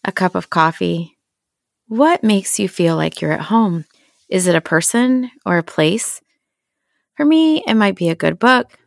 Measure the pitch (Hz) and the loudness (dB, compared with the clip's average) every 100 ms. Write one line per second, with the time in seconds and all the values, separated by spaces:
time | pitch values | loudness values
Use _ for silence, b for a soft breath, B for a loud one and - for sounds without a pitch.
0 | - - 185 180 - 175 160 165 180 170 | -8 -4 -4 -4 -4 0 0 0 -4 -4
1 | 165 _ _ _ _ _ _ _ _ 220 | -8 _ _ _ _ _ _ _ _ 0
2 | 302 349 220 202 190 - 196 - 170 160 | 2 2 0 0 -2 -4 -4 0 0 0
3 | 160 - 156 156 156 226 214 170 151 _ | -4 -4 -6 -6 -2 0 0 -2 -8 _
4 | _ _ _ 190 180 170 - 165 165 233 | _ _ _ -2 0 0 0 -2 0 0
5 | 254 254 254 _ - 175 165 - 156 214 | 2 0 -2 _ -2 -2 -2 -2 0 0
6 | - - _ _ _ _ _ _ _ _ | -6 -12 _ _ _ _ _ _ _ _
7 | _ - 294 320 320 311 466 220 202 185 | _ -2 2 4 4 0 0 2 2 0
8 | 170 165 160 170 240 254 - _ | -2 0 -2 0 2 2 0 _